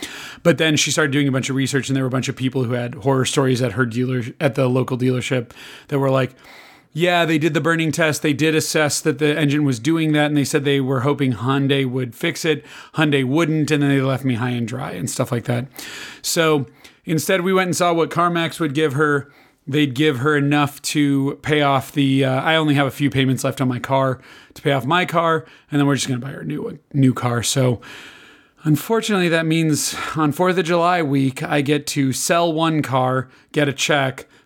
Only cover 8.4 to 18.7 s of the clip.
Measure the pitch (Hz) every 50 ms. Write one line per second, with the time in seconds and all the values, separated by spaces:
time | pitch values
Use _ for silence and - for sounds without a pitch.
8.4 | 151 160 156 156 151 - - 160 151 143 - - - 156 147 131 156 147 147 160
9.4 | 151 143 139 151 151 139 131 110 117 156 165 165 160 156 151 151 147 147 151 143
10.4 | 135 - - 151 131 143 143 139 131 127 139 127 117 147 143 123 143 131 120 -
11.4 | 113 131 139 143 139 135 139 135 135 123 120 131 123 117 - - - 170 - -
12.4 | - 165 151 143 - - - - - - - - 156 151 139 139 131 123 135 165
13.4 | 170 151 160 156 147 123 156 143 143 143 139 135 131 135 135 131 135 131 120 107
14.4 | 123 123 123 120 117 110 120 120 139 - - - 156 - - - 123 - 123 120
15.4 | - - 120 120 127 - - - - - - - - - - - - - - 175
16.4 | 160 160 156 143 127 - - _ - - - _ _ 175 170 156 - - 190 185
17.4 | 175 190 190 185 185 180 160 - 180 175 170 165 160 147 - 165 175 175 170 170
18.4 | 165 160 - - 165 151